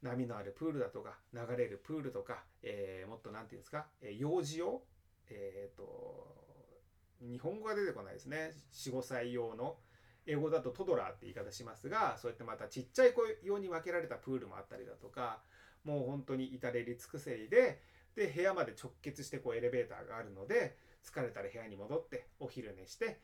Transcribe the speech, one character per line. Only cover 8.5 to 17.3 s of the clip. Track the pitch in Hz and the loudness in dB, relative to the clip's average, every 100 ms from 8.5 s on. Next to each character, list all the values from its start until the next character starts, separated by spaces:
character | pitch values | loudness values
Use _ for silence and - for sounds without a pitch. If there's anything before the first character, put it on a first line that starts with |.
| 156 - | -8 -16
四、 | - - | -10 -4
五 | 127 | -4
歳 | 123 127 123 | -2 -2 0
用 | 120 117 110 | 0 -2 -2
の、 | 135 - - - - - - | -4 -4 -14 -20 -20 -12 -2
英 | 147 | 2
語 | 156 | 4
だ | 160 | 4
と | 170 | 2
ト | 165 | -2
ド | 185 | 2
ラ | 160 95 | 2 2
ー | |
っ | |
て | 98 | -4
言 | 98 | -10
い | |
方 | - 101 | -8 -8
し | - | -8
ま | 113 | -10
す | 113 135 | -10 -2
が、 | 220 190 110 | 2 2 2
そ | 120 | -4
う | |
や | |
っ | - | -6
て | |
ま | 113 | -8
た | 113 107 | -6 -6
ち | - | -6
っ | - | 0
ち | - | 8
ゃ | 254 | 10
い | |
子 | 247 226 220 | 10 4 0
用 | 180 202 | 0 0
に | 190 | 0
分 | 165 | -2
け | 170 | 0
ら | 170 | 0
れ | 160 | 0
た | 123 | -4
プ | - | -2
ー | 131 | -2
ル | 104 | -2
も | 95 | -8
あ | |
っ | 98 | -10
た | 107 | -10
り | 104 | -12
だ | |
と | 107 101 | -12 -10
か、 | - 123 117 - - - - | -4 -4 -4 -10 -20 -20 -12
も | 151 147 | -2 0
う | 131 | 0
本 | 139 | -2
当 | 131 131 | -2 0
に | 131 | -2
至 | 127 127 | -2 0
れ | 120 | 0
り | 117 120 | 0 -4
尽 | - | -8
く | 147 | -8
せ | 143 | -6